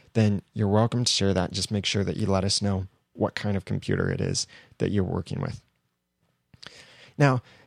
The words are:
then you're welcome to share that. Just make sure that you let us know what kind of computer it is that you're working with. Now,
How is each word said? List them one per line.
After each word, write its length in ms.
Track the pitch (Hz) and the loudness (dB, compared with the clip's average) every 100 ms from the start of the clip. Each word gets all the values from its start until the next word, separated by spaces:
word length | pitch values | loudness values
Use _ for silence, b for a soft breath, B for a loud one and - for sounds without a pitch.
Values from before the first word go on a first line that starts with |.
| B | B
then 280 | 226 208 202 - | 2 4 2 -2
you're 140 | - 104 | -2 2
welcome 360 | 107 117 123 | 4 4 2
to 80 | 123 | 0
share 220 | - 98 | 2 2
that. 180 | 92 87 | 2 0
Just 180 | - 92 | -4 -4
make 160 | 104 92 | -2 -2
sure 180 | 107 | -2
that 120 | 92 - | -2 -2
you 100 | 101 | 0
let 180 | 95 | 2
us 180 | 98 - | 0 0
know 240 | 101 95 95 _ _ | 0 -2 -4 _ _
what 220 | - 101 | -4 -4
kind 220 | - 104 98 | -2 -4 -4
of 80 | |
computer 440 | - 101 - 95 - | -4 -6 -2 -2 0
it 120 | - | -2
is 260 | 50 - - B B B | -2 -4 -6 B B B
that 120 | 95 | -2
you're 140 | 101 | 0
working 360 | 90 90 92 95 | -2 -4 -6 -6
with. 200 | - - - _ _ _ _ _ _ _ _ _ B B B B B B | -6 -8 -16 _ _ _ _ _ _ _ _ _ B B B B B B
Now, 240 | 143 127 b b | 4 4 b b